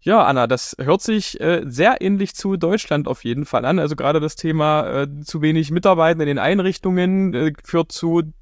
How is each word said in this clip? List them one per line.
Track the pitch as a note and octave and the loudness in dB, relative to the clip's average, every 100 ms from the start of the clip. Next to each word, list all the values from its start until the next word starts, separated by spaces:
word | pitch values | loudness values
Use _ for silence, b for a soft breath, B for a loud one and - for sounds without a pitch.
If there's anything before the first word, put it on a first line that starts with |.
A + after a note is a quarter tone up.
Ja, | - G#3+ C3+ | 4 4 4
Anna, | C3+ A#2 | 2 2
das | B2+ - - | 0 -4 -6
hört | C3 F#3+ | 0 0
sich, | - A3 - - | 0 -2 -2 -4
äh, | D3+ E3+ C#3 | -2 -2 -4
sehr | B2 F#3+ C4 | 2 2 2
ähnlich | F#3+ G3 G3+ - | 0 0 -2 -4
zu | G3 F#3+ | -4 -2
Deutschland | E3 G#3 - D3 C#3+ | 0 -2 -2 -2 -2
auf | B2+ | -6
jeden | A#2 B2 D3 | -4 -6 -2
Fall | B2 | -2
an. | B2 F3+ | 0 0
Also | D3 D3+ | 0 -2
gerade | C3 D#3 | 0 0
das | D3+ - | -2 -4
Thema, | E3 D#3 D3+ D3+ - C3+ | -4 0 2 0 0 -4
äh, | C#3+ C#3+ | -4 -8
zu | D3 D#3+ | -10 -2
wenig | D3+ D#3+ C#3+ | 0 2 0
Mitarbeiter | E3+ G3 F3 D#3+ E3 | 0 2 4 4 2
in | D3 | 0
den | C#3+ | 0
Einrichtungen, | B2 G3 F#3 F#3 F#3+ F#3 F#3 F#3+ F#3+ | 2 2 0 -2 -2 0 2 2 0
äh, | E3+ D#3 D3 | 0 -2 -4
führt | - E3+ E3 | -2 -2 -2
zu | - E3+ E3+ D#3+ - | -4 0 0 -2 -8